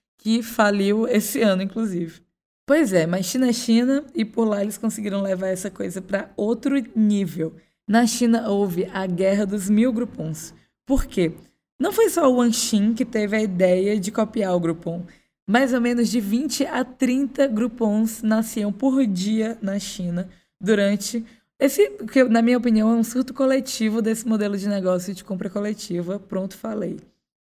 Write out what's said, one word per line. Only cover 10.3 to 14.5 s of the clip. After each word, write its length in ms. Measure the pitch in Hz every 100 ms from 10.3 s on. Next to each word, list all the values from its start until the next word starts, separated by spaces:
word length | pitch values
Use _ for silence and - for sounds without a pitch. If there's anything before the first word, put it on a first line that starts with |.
| 156 - - _ _ -
Por 180 | 269 269
quê? 280 | - 165 160 - _ _ _
Não 100 | 320
foi 180 | 392 453
só 220 | 330 285
o 40 | 247
Wang 200 | 240 226
Xin 380 | - 214 208
que 120 | 226 247
teve 300 | 226 208 214
a 60 |
ideia 580 | 214 180 185 185 196 214
de 120 | 180
copiar 440 | 220 220 226 190